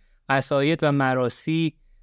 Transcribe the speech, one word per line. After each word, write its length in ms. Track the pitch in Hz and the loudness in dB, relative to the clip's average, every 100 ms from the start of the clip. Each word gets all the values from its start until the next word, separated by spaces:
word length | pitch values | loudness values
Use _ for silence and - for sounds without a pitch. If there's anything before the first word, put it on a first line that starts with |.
| _ _ - | _ _ -2
قصاید 500 | 135 - 143 143 165 | -2 0 0 0 0
و 80 | 151 | 0
مراسی، 800 | 143 131 131 123 - - 160 160 - _ - | 2 2 0 -2 -4 -2 -2 -2 -4 _ -20